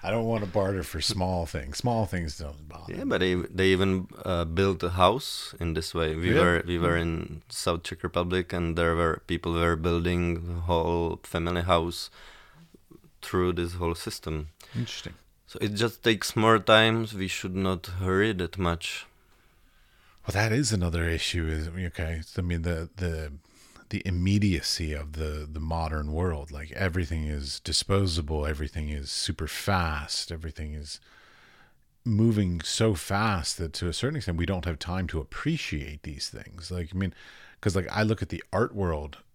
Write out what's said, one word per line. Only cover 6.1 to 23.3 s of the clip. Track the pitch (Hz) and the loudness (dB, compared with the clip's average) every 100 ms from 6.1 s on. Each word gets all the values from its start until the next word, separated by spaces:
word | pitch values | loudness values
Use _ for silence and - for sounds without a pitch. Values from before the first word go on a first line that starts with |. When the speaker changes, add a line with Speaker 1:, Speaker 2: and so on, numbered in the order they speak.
Speaker 2:
We | 78 87 | 2 4
Speaker 1:
Yeah. | - | 6
Speaker 2:
were, | 90 85 85 | 6 4 2
we | 87 | 0
were | 85 85 | 2 2
in | 85 82 78 78 - | 0 -2 -6 -12 -12
South | - - 85 | -4 -2 -2
Czech | - 87 | -4 -6
Republic, | 85 87 87 92 87 | -2 -2 0 0 0
and | 87 85 80 | -2 0 2
there | 82 | 2
were, | 82 85 80 - | 4 2 0 -2
people | 82 85 | -2 0
were | 82 85 | 2 2
building | 82 85 85 85 87 87 85 85 | 2 2 2 2 2 0 -2 -4
the | 85 | -4
whole | 85 85 82 85 85 85 | 0 2 2 0 0 -4
family | - 87 85 87 | -6 -4 -2 -2
house | 87 87 85 82 - - - - - - 165 - _ - - _ | 2 2 2 -4 -10 -14 -20 -20 -20 -20 -20 -20 _ -20 -20 _
through | - 92 90 | -2 2 2
this | 87 87 | 0 -4
whole | 87 85 | -2 -4
system. | 85 - - - 78 78 _ - 117 | -2 -6 -8 -6 -6 -6 _ -10 -8
Speaker 1:
Interesting. | 117 - - - _ _ _ | -6 -8 -12 -16 _ _ _
Speaker 2:
So | - | -4
it | 107 | -4
just | 104 113 - | 0 -2 2
takes | 120 104 - - | 2 2 0 4
more | 110 110 | 6 6
time. | - 110 113 113 113 107 | 8 8 8 4 -2 -4
We | 95 | -4
should | - 98 92 | -4 -4 0
not | 95 90 - | 0 0 -4
hurry | 90 95 95 107 | -2 2 4 4
that | 92 87 - | 2 -4 0
much. | 87 85 - - - _ _ _ _ _ _ _ _ _ _ - - | 0 0 -4 -8 -12 _ _ _ _ _ _ _ _ _ _ -12 -4
Speaker 1:
Well, | |
that | 98 110 | 0 2
is | 113 131 | 2 2
another | 107 87 85 85 | 2 0 0 0
issue, | 82 - 90 80 | 0 -2 -2 -2
is, | 78 82 | -2 -4
okay, | 87 90 - 80 82 | -6 -6 -4 -4 -6
so, | 80 - | -6 -4
I | |
mean, | 90 85 | -2 -2
the, | 82 82 85 - | -2 -2 -6 -4
the, | 87 80 76 | -4 -4 -8